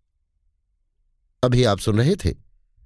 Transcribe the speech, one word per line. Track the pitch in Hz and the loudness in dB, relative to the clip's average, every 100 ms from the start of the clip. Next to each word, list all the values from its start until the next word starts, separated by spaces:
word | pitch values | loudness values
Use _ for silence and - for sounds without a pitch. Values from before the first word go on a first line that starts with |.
| _ _ _ _ _ _ _ _ _ _ _ _ _ - | _ _ _ _ _ _ _ _ _ _ _ _ _ -4
अभी | 127 123 | 0 2
आप | 120 98 | 2 0
सुन | - 104 | -2 0
रहे | 135 196 | 0 0
थे | - - _ _ _ _ | -4 -6 _ _ _ _